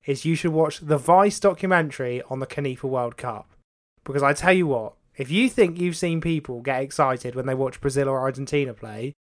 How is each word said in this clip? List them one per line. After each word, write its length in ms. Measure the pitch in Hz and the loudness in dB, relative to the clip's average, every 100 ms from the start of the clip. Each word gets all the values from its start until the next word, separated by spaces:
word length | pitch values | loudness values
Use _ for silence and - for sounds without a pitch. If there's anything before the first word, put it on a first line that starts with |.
| - | -4
is 200 | 139 160 | -2 0
you 100 | 165 | 0
should 160 | 175 | 0
watch 280 | 156 156 - | 2 0 -2
the 180 | 151 151 | -2 0
Vice 420 | 160 185 202 - | 6 6 6 4
documentary 840 | 202 175 190 180 156 - 127 123 - | 2 2 2 2 0 -4 -6 -6 -6
on 100 | 131 | -8
the 80 | 131 | -6
Canepa 360 | - 139 127 | -6 -6 -6
World 340 | 135 131 123 - | -4 -4 -4 -8
Cup. 320 | 127 107 - _ _ _ _ _ | -10 -10 -16 _ _ _ _ _
Because 180 | - 139 | -2 2
I 100 | 139 | 4
tell 200 | 143 175 | 4 6
you 140 | 185 165 | 6 4
what, 260 | 123 104 _ _ - | 0 -4 _ _ -10
if 140 | 131 | -2
you 180 | 180 254 | 2 2
think 300 | - 185 170 | 4 2 2
you've 180 | 180 165 | -4 -2
seen 240 | 175 165 | -2 -2
people 400 | 170 160 139 120 | -2 -4 -4 -8
get 200 | 123 131 | -4 -4
excited 520 | 139 - 135 127 127 123 | -4 0 0 0 -6 -6
when 120 | 131 | -4
they 80 | 131 | -2
watch 260 | 131 - | -2 -2
Brazil 260 | 143 131 135 | -2 0 0
or 120 | 135 | 0
Argentina 540 | 131 131 135 151 135 | -2 -4 -4 -2 -2
play 400 | 110 113 107 127 - | -8 -14 -10 -10 -10